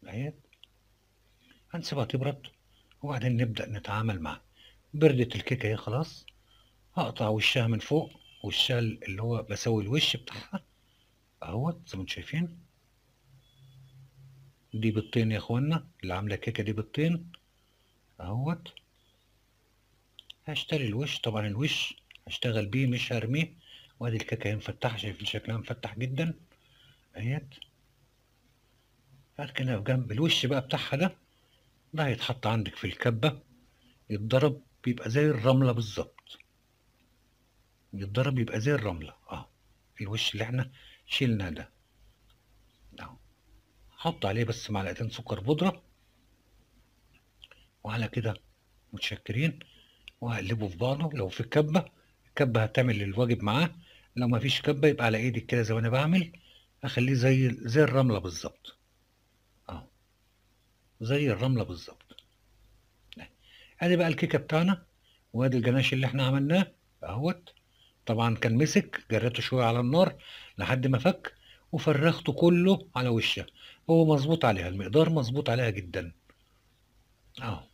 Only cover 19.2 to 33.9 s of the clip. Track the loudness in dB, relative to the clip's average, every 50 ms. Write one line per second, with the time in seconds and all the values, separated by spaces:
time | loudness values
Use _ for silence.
19.2 | _ _ _ _ _ _ _ _ _ _ _ _ _ _ _ _ _ _ _ _
20.2 | -20 _ -20 _ _ -8 -8 -8 -4 -2 -2 -2 -2 -2 -2 -2 -4 -4 -6 -4
21.2 | -4 -4 -2 -2 -4 -4 -4 -2 -2 -2 -2 -2 -4 -6 -8 -12 _ _ -20 -20
22.2 | _ -12 -10 -6 -4 -2 -2 -2 -2 -2 -2 0 0 0 0 -2 -4 -4 -4 -4
23.2 | -2 -2 -2 -2 -2 -4 -6 -20 _ -20 -20 -20 -20 -20 _ _ -4 -4 -4 -4
24.2 | -4 -4 -6 -4 -2 -2 -4 -4 -6 -10 -10 -4 -4 -4 -4 -4 -8 -8 -8 -8
25.2 | -8 -6 -6 -6 -6 -6 -6 -6 -6 -8 -10 -8 -8 -12 -8 -6 -6 -4 -2 -2
26.2 | -2 -2 -4 -6 -12 _ _ _ _ _ _ _ _ _ -20 _ _ _ _ -6
27.2 | -4 -4 -4 -4 -6 -10 -20 -20 -20 _ _ _ _ _ _ _ _ _ _ _
28.2 | _ _ _ _ _ _ _ _ _ _ _ _ _ _ _ _ _ _ -20 -20
29.2 | _ _ _ -12 -12 -8 -6 -4 -2 -2 -2 -2 0 0 0 0 0 -2 -2 0
30.2 | 2 2 2 2 0 0 0 -2 -2 -2 -4 -4 -2 -2 -2 0 0 0 -2 _
31.2 | _ _ _ _ _ _ _ _ _ _ _ _ _ _ -4 -2 -2 -2 -2 -2
32.2 | -4 -6 -6 -2 0 0 0 0 0 -4 -8 -8 -8 -8 -6 -2 0 0 0 2
33.2 | 2 0 0 0 -14 _ -20 _ _ _ _ _ _ _